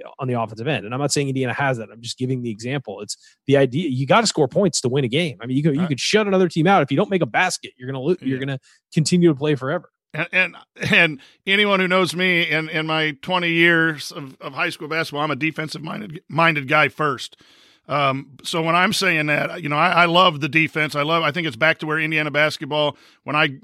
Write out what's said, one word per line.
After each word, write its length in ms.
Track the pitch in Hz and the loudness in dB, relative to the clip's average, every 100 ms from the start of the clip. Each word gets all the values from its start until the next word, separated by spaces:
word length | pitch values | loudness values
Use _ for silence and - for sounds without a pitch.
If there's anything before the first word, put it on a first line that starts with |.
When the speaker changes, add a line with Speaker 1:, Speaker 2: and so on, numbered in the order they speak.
| - - | -18 -10
Speaker 1:
on 80 | 131 | -4
the 120 | 123 | -2
offensive 280 | 113 113 120 | -4 -6 -4
end. 180 | 127 | -4
And 80 | 101 | -4
I'm 80 | 123 | -4
not 120 | 143 | -2
saying 160 | 151 139 | -2 -2
Indiana 260 | 131 127 | -2 -4
has 240 | 113 139 123 | -2 -2 -2
that. 100 | 104 | -6
I'm 120 | 110 | -14
just 160 | 117 - | -14 -8
giving 240 | 127 131 | -4 -4
the 80 | 120 | -4
example. 500 | 104 120 139 117 98 | -6 -6 -6 -8 -12
It's 160 | 104 - _ _ - | -12 -14 _ _ 2
the 100 | 135 | 4
idea. 320 | 135 127 175 | 4 2 -2
You 180 | 127 135 | -4 4
gotta 200 | 196 226 | 4 4
score 220 | - 143 | 2 0
points 320 | 170 196 - | 2 0 0
to 80 | 123 | -2
win 160 | 131 | 0
a 40 | 127 | 0
game. 300 | 135 175 95 | 0 -2 -6
I 60 | 117 | -4
mean, 100 | 131 | 0
you 60 | |
could, 120 | 151 | 2
you 60 | 139 | 2
Speaker 2:
Right. 80 | 180 | 0
Speaker 1:
could 120 | 123 | -2
shut 260 | - 214 208 | 0 2 2
another 220 | 190 180 | 2 2
team 180 | - 160 | 2 4
out. 160 | 196 | 4
If 80 | 139 | 4
you 60 | 139 | 0
don't 120 | 185 | 0
make 120 | 190 | 0
a 40 | 147 | 0
basket, 480 | 147 180 - 104 - | 0 0 -2 -10 -14
you're 100 | 127 | -10
gonna 140 | 135 | -6
lo-, 160 | 135 180 | -2 -2
you're 180 | 131 131 | -2 -4
Speaker 2:
Yeah. 60 | |
Speaker 1:
gonna 160 | 135 135 - _ _ | -4 -8 -10 _ _
continue 360 | - 147 180 170 | -2 2 4 4
to 80 | 139 | 4
play 180 | 151 | 0
forever. 380 | 143 131 175 - _ _ | 0 -2 -6 -8 _ _
Speaker 2:
And, 160 | 147 170 | -8 -2
and, 240 | 185 180 - - - 196 | 0 0 -4 -20 -8 0
and 280 | 208 170 139 - _ - | 4 4 0 -12 _ -2
anyone 320 | 196 208 196 | 2 4 2
who 80 | 185 | 4
knows 280 | 185 180 | 2 2
me 360 | 160 185 175 170 | 0 0 2 2
and, 180 | 156 156 | 0 -2
and 180 | 160 160 | -4 -2
my 280 | 160 156 147 | 0 -2 -4
twenty 300 | - 185 170 | -4 -2 0
years 580 | 165 170 165 160 151 - | 4 4 4 2 -2 -10
of, 260 | - 135 143 | -12 -14 -14
of 120 | 156 | -12
high 180 | 139 175 | -6 -6
school 180 | - 156 | -6 -6
basketball, 340 | 160 156 143 | -4 -4 -4
I'm 80 | 156 | -4
a 60 | 135 | -2
defensive 460 | 156 143 156 - | -4 -4 -8 -10
minded, 380 | - - 107 156 - | -10 -12 -12 -16 -8
minded 380 | 147 165 151 131 | 0 2 2 0
guy 220 | 151 147 | 2 2
first. 480 | - 151 120 - - _ _ _ _ - | 0 -4 -2 -8 -16 _ _ _ _ -6
Um, 480 | 139 139 135 139 131 | -2 0 -2 -8 -14
so 200 | - 170 | -6 -4
when 120 | 165 | 0
I'm 180 | 170 185 | 2 2
saying 340 | 202 190 160 151 | 2 0 0 0
that, 360 | 147 143 180 | 0 -2 -6
you 60 | 151 | -4
know, 80 | 147 | 0
I, 140 | 170 | 2
I 140 | 170 175 | 4 4
love 340 | 170 185 147 | 6 4 4
the 80 | 151 | -2
defense. 480 | 165 160 160 151 143 | 0 0 0 -2 -2
I 60 | |
love, 200 | 147 165 | 0 0
I 80 | 156 | 0
think 160 | 156 160 | -2 -6
it's 80 | |
back 240 | 113 156 160 | 0 0 0
to 80 | 156 | -2
where 140 | 156 | -2
Indiana 320 | 156 156 151 | -2 -2 0
basketball, 640 | 139 151 - 147 151 147 - _ _ | 2 0 0 -4 -2 -2 -4 _ _
when 140 | - 147 | -4 0
I, 240 | 156 135 | 0 -2